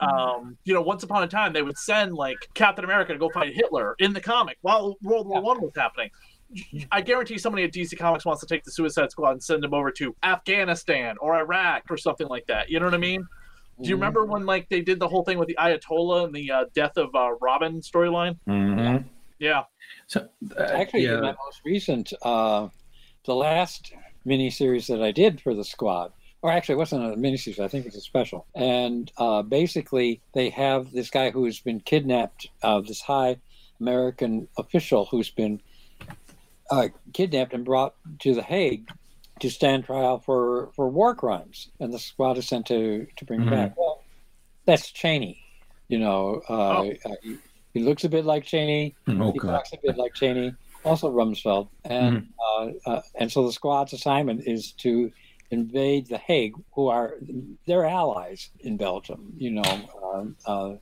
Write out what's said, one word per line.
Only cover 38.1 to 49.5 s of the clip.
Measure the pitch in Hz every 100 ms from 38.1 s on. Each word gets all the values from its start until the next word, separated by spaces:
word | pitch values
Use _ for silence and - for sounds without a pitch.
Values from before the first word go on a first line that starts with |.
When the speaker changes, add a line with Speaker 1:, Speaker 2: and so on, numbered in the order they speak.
| 151
Speaker 2:
to | 135
The | 117
Hague | - 185 151 110 - - - - - -
to | 131
stand | - 143 135 117
trial | 131 127 123
for, | - 127 120 123 - -
for | 131
war | 147 233
crimes. | 240 123 85 - - - -
And | 123
the | 120
Squad | - - 131 127
is | 127
sent | 123 113
to, | 117 110 107 131 -
to |
bring | - 113
him | 117
Speaker 3:
Mm-hmm. | 110
Speaker 2:
back. | 101 -
Well, | 165 156 - - - - _ _ -
that's | 156 -
Cheney, | - 165 151 95 - - - - - -
you | 117
know, | 107 98 95 110 -
uh, | 113 98 95
Speaker 1:
Oh. | 101 - 107
Speaker 2:
uh, | 101 110 135 - _ -
he | 120
looks | 120 147
a | 170
bit | 160
like | 156 151
Cheney. | - 160 151 147 147 - -
Speaker 3:
Oh, | 98 110
Speaker 2:
He | -
Speaker 3:
God. | 98